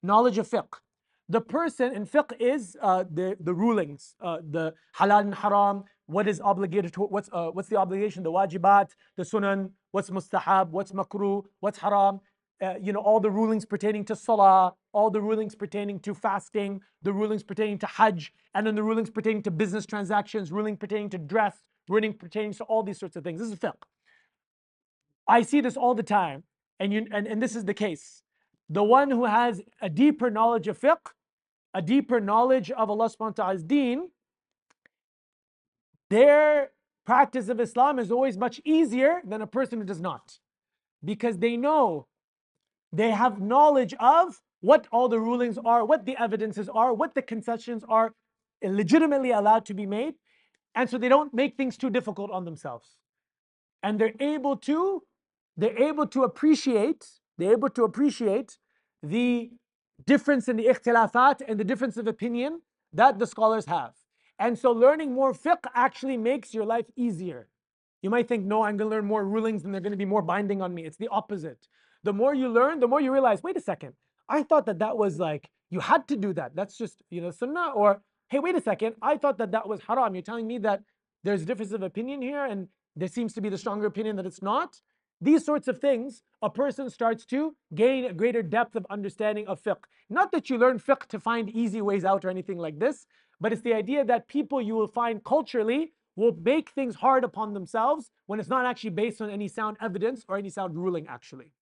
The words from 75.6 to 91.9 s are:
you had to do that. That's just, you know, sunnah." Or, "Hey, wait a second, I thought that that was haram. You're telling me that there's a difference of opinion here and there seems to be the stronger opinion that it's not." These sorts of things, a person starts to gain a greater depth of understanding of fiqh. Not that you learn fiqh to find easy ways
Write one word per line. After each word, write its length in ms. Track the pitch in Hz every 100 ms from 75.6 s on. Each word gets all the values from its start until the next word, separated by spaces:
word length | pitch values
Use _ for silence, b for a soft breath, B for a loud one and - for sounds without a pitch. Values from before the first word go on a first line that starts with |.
| _
you 100 | 175
had 280 | - 302 -
to 80 | 277
do 160 | 202
that. 240 | 165 127 151
That's 200 | 202 -
just, 280 | 226 _ _
you 100 | 175
know, 100 | 175
sunnah." 420 | 160 247 320 339 254
Or, 260 | 208 202 _ _ _
"Hey, 120 | 277
wait 160 | 330 359
a 40 |
second, 360 | - 190 220 220
I 180 | 226 302
thought 200 | 285 190
that 140 | 220
that 160 | 226 214
was 140 | 208
haram. 320 | - 240 233
You're 80 | 185
telling 260 | 170 233 220
me 100 | 240
that 240 | 208 196 208 _ _ _
there's 200 | 190 202
a 40 | 156
difference 260 | 220 214
of 100 | 208
opinion 380 | 190 202 240 277
here 240 | 254 285
and 240 | 277 202 180 _ _ -
there 120 | 175
seems 260 | 240 226
to 60 | 226
be 80 | 208
the 100 | 190
stronger 280 | 233 208 208
opinion 300 | 202 220 208
that 100 | 190
it's 160 | -
not." 380 | 190 240 349 _ _ _ _ _
These 240 | 170 311 -
sorts 220 | 294 -
of 120 | 226
things, 440 | 285 247 262 240 _ _
a 80 | 214
person 400 | - 277 - 269
starts 340 | - 233 226 -
to 300 | 262 311 302 _
gain 320 | 160 233 262
a 80 | 247
greater 300 | 170 226 233
depth 320 | 180 214 226
of 100 | 226 180
understanding 560 | 202 196 - 214 214 214
of 160 | 185
fiqh. 220 | 226 185 - _ _
Not 220 | 262 403
that 180 | 330 -
you 80 | 254
learn 220 | 247 247
fiqh 260 | - 269 -
to 140 | 208
find 280 | 226 233 214
easy 320 | 226 233 214
ways 240 | 202